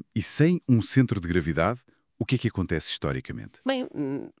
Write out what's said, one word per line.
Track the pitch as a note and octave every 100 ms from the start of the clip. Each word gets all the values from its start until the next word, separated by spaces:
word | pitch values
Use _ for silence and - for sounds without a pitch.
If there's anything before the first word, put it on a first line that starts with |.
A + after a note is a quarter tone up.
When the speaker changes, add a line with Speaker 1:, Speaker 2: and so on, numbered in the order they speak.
| - G#2+
Speaker 1:
e |
sem | - - D#3+ F3+ -
um | A#2
centro | - C3+ B2 G2+
de | E2+
gravidade, | F2 D2+ D#2 F2+ B2+ _ _ _ _
o | -
que | B2+
é |
que | A#2
acontece | - E2+ D#2+ -
historicamente? | - D2+ C2 - B1 G#1 - C4
Speaker 2:
Bem, | C4 -
hum, | - C3+ C#3 - -